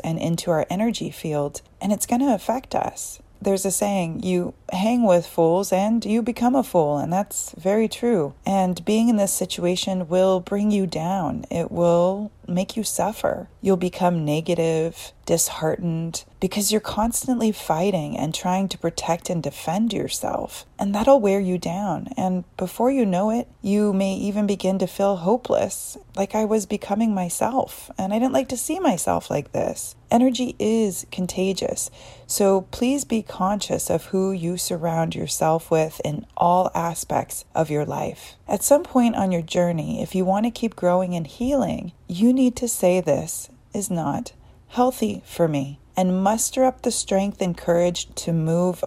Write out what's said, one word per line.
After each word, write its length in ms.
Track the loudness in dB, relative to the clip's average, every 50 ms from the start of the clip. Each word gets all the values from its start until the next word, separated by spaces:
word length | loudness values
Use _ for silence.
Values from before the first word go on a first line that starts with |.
| -4
and 160 | -4 -4 -2
into 320 | -2 -2 -2 -2 0 0
our 160 | 0 0 0 0
energy 400 | -2 -2 0 -2 -2 -2 -6 -8
field, 540 | -8 -8 -6 -4 -2 -2 -2 -4 -6 -10 -16 -20 _ -6
and 100 | -4 -2
it's 140 | -2 -2 -2
gonna 300 | 0 0 2 2 2 2
affect 400 | 0 0 -2 -2 -4 -4 -4 -2
us. 480 | -2 -2 -2 -6 -8 -10 -12 -12 -16 -20 -20 -12 -4
There's 240 | 0 0 2 2 0
a 60 | 0
saying, 500 | 0 0 0 0 0 0 -2 -2 -4 -4
"You 320 | -2 0 0 0 0 -2 -6 _ _ -6
hang 320 | -2 0 2 2 4 4 6
with 220 | 6 6 6 4
fools 480 | 2 2 4 4 6 4 4 2 2 2
and 320 | 2 2 2 2 0 0
you 160 | 0 0 0
become 320 | 0 0 0 2 2 2 4
a 80 | 2
fool," 380 | 2 2 2 2 4 4 2 0
and 120 | 0 0
that's 440 | 0 0 -2 -2 -4 -8 -8 -10 -8 -4
very 300 | 0 0 2 2 2 0
true. 480 | -2 -2 0 2 2 2 0 -2 -4 -6 -4
And 400 | 0 2 2 2 2 0 -2 -2
being 240 | 0 2 4 4 4
in 60 | 4
this 180 | 4 2 2 0
situation 760 | -2 -4 -4 -4 -2 0 0 0 0 -2 -2 -2 -2 -2 0
will 340 | 2 4 4 4 4 2
bring 280 | 0 -2 -2 0 2 2
you 160 | 2 2 0
down. 600 | 0 -2 -4 -4 -2 -2 -2 -2 -2 -4 -4 -6 -4
It 220 | -4 -4 -4 -2
will 580 | 0 2 4 4 4 4 4 2 0 -2 -6 -8 -12 -12 -8 -4
make 280 | -2 -2 -2 -4 -4
you 80 | -6 -4
suffer. 640 | -4 -2 -2 -2 -2 -2 -2 -2 -2 -2 -4 -6 -12 -12 -4
You'll 160 | 0 2 2 2
become 480 | 2 -2 -2 0 2 2 2 2 0
negative, 880 | 0 0 0 0 0 0 0 2 2 2 0 0 -2 -4 -8 -16 -18 -20 -10 -2
disheartened, 1000 | 0 0 2 2 0 -2 -2 -2 -2 -2 -2 -2 -2 -2 -2 -4 -6 -8 -10 -12 -14 -8 -4
because 320 | -4 -4 -2 -2 0 0
you're 100 | 0 0
constantly 680 | -2 -2 -4 -2 -2 -2 -2 -2 -2 -2 0 2 2 0
fighting 640 | 0 0 -2 -2 0 0 2 2 0 0 -2 -4 -4 -4
and 180 | -4 -4 -4
trying 320 | -4 -2 0 0 0 0 -2
to 100 | -4 -4
protect 520 | -4 -4 -4 -2 -2 -2 -2 -2 -2 -4
and 120 | -4 -2
defend 520 | -4 -4 -6 -6 -4 -2 0 0 0 0 0
yourself. 720 | -2 -4 -4 -4 -6 -4 -4 -4 -4 -6 -8 -10 -14 -18 -14 _ -4
And 160 | -2 -2 0
that'll 280 | 2 4 6 6 6
wear 180 | 6 4 2 2
you 180 | 2 0 -2 -2
down. 520 | -2 -4 -4 -4 -4 -4 -4 -4 -6 -6 -4 -2
And 260 | -2 0 0 -2 -4 -6 _ -8
before 340 | -6 -6 -2 0 0 2
you 140 | 2 2 2
know 240 | 2 2 2 2 0
it, 180 | 0 -2 -4 -6 -10 _
you 320 | -2 0 2 2 2 2 2
may 200 | 2 0 0 -2
even 300 | -2 -4 -2 -2 0 0
begin 320 | 0 0 0 0 0 0 0
to 80 | 0 -2
feel 280 | 0 0 2 2 2
hopeless, 800 | 2 2 2 2 2 2 2 2 2 2 0 -4 -6 -12 -12 -14 -16 -20 -8 -4
like 200 | -4 -4 -2 0
I 80 | 0 0
was 220 | 2 0 0 0
becoming 480 | -2 -4 -6 -4 -2 0 0 2 2 2
myself. 760 | 0 -2 -2 -2 0 0 0 0 0 -2 -2 -6 -14 -18 -12 -8 -6
And 160 | -4 -2 0
I 60 | 0
didn't 140 | 0 2 2
like 160 | 0 -2 -2
to 80 | -4 -6
see 220 | -4 -4 -4 0
myself 500 | 2 2 2 2 0 0 0 0 -2 -2
like 240 | -4 -4 -4 -4 -4
this. 420 | -4 -2 -2 -4 -6 -8 -12 -14 -14 -2 2
Energy 440 | 4 4 4 4 2 0 -2 -4 -4 -2
is 460 | 0 2 2 2 2 0 0 -4 -8 -8
contagious. 800 | -6 -4 -4 -4 -2 -2 0 0 0 -2 -4 -4 -4 -4 -8 -8 -10 -16 -20 -20 -20 -16 -10 -4
So 400 | 0 2 4 4 4 4 2 -2
please 340 | -4 -2 0 0 0 0 -2
be 160 | -2 -2 -2 -2
conscious 640 | -4 -4 -2 -2 0 0 -2 -2 -4 -4 -2 -2 0
of 160 | -2 -2 -2 -2
who 240 | -2 0 0 0
you 260 | -2 -2 -4 -4 -4 -4
surround 580 | -4 -4 -4 -4 -2 -2 0 0 -2 -2 -2
yourself 560 | -4 -6 -4 -2 0 2 2 2 2 0 0
with 300 | 0 2 2 0 -4 -6 -6
in 220 | -6 -6 -6 -8 -8 -2
all 340 | 2 4 4 6 4 4 2 0
aspects 680 | -2 -2 -2 -4 -6 -4 -2 -2 -2 -2 -4 -8 -12 -12 _ -2
of 140 | 0 0 0
your 160 | 0 -2 -2
life. 500 | -2 -4 -4 -4 -6 -8 -10 -14 -20 -20 -16 _ -4
At 140 | -4 -2
some 220 | 4 4 4 4 4
point 320 | 4 2 2 4 4 2
on 160 | 2 0 0
your 100 | 0 -2
journey, 640 | -2 -2 0 2 2 2 0 -2 -2 -4 -4 -6 -6
if 100 | -4 -2
you 120 | 0 0
want 200 | 2 2 2 0
to 60 | -2
keep 240 | -2 -2 -4 -4 -2
growing 400 | 0 2 2 2 2 2 0 -2
and 100 | -4 -6
healing, 680 | -6 -6 -4 -2 0 0 2 0 0 -2 -6 -8 -10 -14 _ -12 -8
you 260 | -2 2 4 4 6
need 220 | 6 4 2 2 0
to 100 | -4 -4
say, 320 | -2 2 2 4 4 4
"This 500 | 2 2 2 0 0 -4 -8 -10 -12 -16 -20 -20 _ _ -8
is 160 | -6 -4 -2
not 440 | -2 -2 -2 -2 -4 -4 -6 -8 -14 -20 -20 -20 -20 -20 -20 -6
healthy 560 | -2 0 2 2 0 0 -2 -4 -4 -6 -10
for 220 | -8 -2 0 0 2
me," 320 | 2 0 -4 -6 -8 -14 -18 -6 -2 0
and 260 | 0 2 2 2 2
muster 400 | 2 2 0 -2 -2 0 2 2
up 200 | 2 2 0 -2
the 80 | -4
strength 500 | -2 -2 -2 0 0 0 0 -2 -2 -4
and 160 | -2 -4 -4 -2
courage 560 | 0 0 2 4 2 2 0 -2 -8 -10 -12
to 160 | -8 -4 -2
move 520 | 0 0 0 2 2 2 2 0 -2 -2 -4